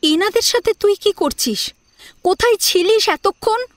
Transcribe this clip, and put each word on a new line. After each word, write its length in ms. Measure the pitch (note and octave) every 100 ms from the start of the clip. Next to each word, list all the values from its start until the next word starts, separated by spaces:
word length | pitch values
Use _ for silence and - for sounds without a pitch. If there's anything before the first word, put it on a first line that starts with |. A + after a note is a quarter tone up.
এনাদের 400 | D#4 D#4 G4+ A#4
সাথে 300 | - C#5+ -
তুই 200 | G#4+ G#4
কি 180 | G4+ G#4
করছিস? 580 | F#4+ D4+ - - G#3+ - _ _ _ - _
কোথায় 340 | F4+ F#4+ A#4+ A4
ছিলিস 520 | - F#4 F4 A4 G#4+
এতক্ষণ? 520 | D#4 - - - A4+ B4+